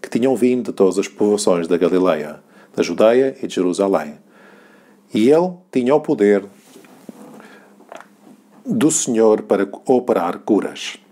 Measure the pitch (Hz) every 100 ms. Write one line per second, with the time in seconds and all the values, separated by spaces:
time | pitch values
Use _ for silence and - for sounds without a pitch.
0 | - 117 127 123 123 123 117 - 98 90
1 | 95 - 104 104 - 87 82 85 87 92
2 | 92 78 76 76 _ _ - - - 85
3 | 110 123 135 135 95 - 90 85 98 95
4 | 78 - _ _ - - - _ _ _
5 | _ - 113 156 180 180 _ 131 123 151
6 | 151 131 101 101 98 _ _ - - -
7 | - - - - - - - _ - -
8 | - _ - - _ - 269 135 143 -
9 | - 113 113 107 - 98 98 - - 127
10 | 120 101 87 - - 104 80 - - -
11 | _